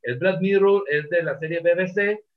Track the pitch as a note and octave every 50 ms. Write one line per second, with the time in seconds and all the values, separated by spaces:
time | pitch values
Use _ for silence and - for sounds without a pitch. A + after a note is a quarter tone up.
0 | _ A#2+ B2 C3 E3 F#3+ F3+ D#3+ F#3 F#3+ G3 G3 G3 G3 G3 G3+ G3 - D3 D3
1 | D3+ D3 E3+ F3 D#3+ D#3 C3+ - D#3+ D#3 E3 E3+ E3 E3+ F3 E3+ F#3 F3+ F#3 G3
2 | G3+ G3+ G#3 G#3+ - _ _